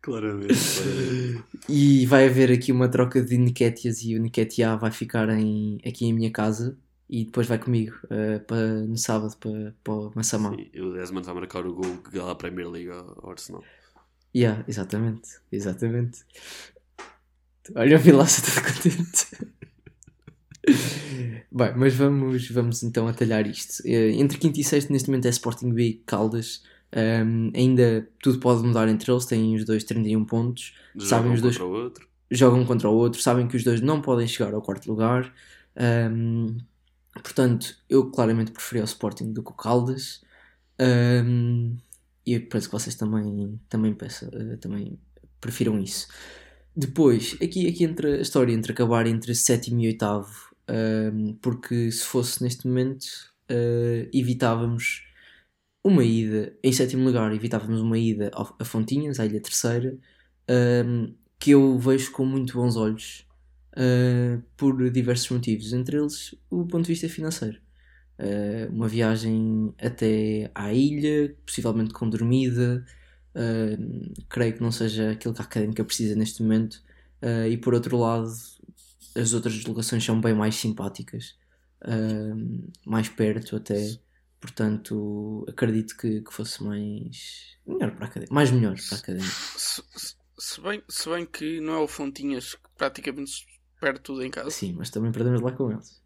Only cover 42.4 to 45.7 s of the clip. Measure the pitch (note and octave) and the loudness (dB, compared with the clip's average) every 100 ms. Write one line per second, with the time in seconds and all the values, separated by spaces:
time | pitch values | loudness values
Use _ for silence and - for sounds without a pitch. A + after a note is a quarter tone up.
42.4 | - A2+ - G#2 - - G#2+ G#2+ G#2 G2+ | -2 -4 -4 -6 -6 -4 -2 -2 -2 -4
43.4 | G2+ G#2+ - A2+ A2 G#2+ C3 - - A#2+ | -6 -8 -6 -2 0 -2 -8 -12 -12 -10
44.4 | A2+ A2+ - G2+ G2+ - _ _ - _ | -10 -10 -8 -8 -10 -12 _ _ -20 _
45.4 | A#2+ A#2 A#2 | -10 -2 0